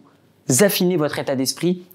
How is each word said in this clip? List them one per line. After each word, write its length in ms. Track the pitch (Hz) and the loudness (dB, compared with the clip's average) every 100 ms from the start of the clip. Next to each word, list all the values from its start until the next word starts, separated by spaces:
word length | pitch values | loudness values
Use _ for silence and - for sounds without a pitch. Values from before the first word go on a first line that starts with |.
| - _ _ _ - 127 | -10 _ _ _ -2 2
affiner 360 | 202 - 180 180 | 2 2 0 2
votre 220 | 147 151 | 0 -4
état 180 | 143 131 | -4 -2
d'esprit, 480 | 131 - 170 180 - | -2 -2 -2 -2 -6